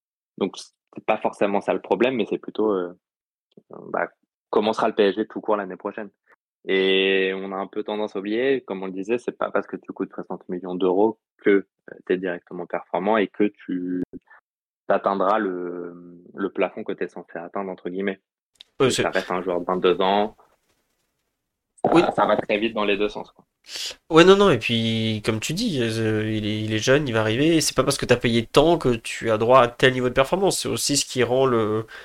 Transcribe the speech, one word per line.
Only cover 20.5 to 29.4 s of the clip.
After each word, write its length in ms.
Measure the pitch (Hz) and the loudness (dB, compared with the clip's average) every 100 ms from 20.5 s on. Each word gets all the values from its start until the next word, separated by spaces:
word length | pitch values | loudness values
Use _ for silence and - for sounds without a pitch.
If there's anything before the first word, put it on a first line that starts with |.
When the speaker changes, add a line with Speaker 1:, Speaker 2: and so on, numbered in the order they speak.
| _ _ _ _ _ _ _ _ _ _ _ _ _ | _ _ _ _ _ _ _ _ _ _ _ _ _
Speaker 1:
Ça, 100 | - | 2
Speaker 2:
Oui. 80 | 165 - - | 4 4 2
Speaker 1:
ça 100 | 104 | 0
va 100 | 107 | 0
très 240 | - 107 | 0 -2
vite 160 | 113 110 | -2 -2
dans 80 | |
les 140 | 104 101 | -2 0
deux 120 | 104 | -2
sens, 220 | - - | -6 -14
quoi. 140 | _ _ _ - - - - - | _ _ _ -18 -12 -12 -12 2
Speaker 2:
Ouais, 140 | 160 | 8
non, 120 | 180 196 | 10 8
non, 140 | 202 | 6
et 100 | 127 | 4
puis, 640 | - 117 113 113 110 110 104 | 0 0 0 0 0 -2 -2
comme 140 | 110 | -2
tu 140 | - | -2
dis, 260 | 160 240 147 | -4 -2 -2
euh, 480 | 113 113 110 107 107 | -2 0 -2 0 -2
il 140 | 110 107 | -2 -2
est, 160 | 107 | -4
il 120 | 107 | -2
est 60 | 107 | -2
jeune, 280 | 107 135 147 | 2 2 2
il 60 | |
va 80 | 113 | 0
arriver, 340 | 110 113 151 165 | 0 2 2 2
et 60 | |
c'est 140 | 147 - | 0 0
pas 80 | |
parce 140 | 131 135 | 0 0
que 80 | 113 | 2
t'as 120 | 120 | 2
payé 280 | 127 117 113 | 2 0 2
tant 320 | - 151 170 | 4 4 4
que 180 | 131 117 | 2 -2
tu 360 | - - 117 | -4 -6 0
as 60 | |
droit 240 | 107 | 2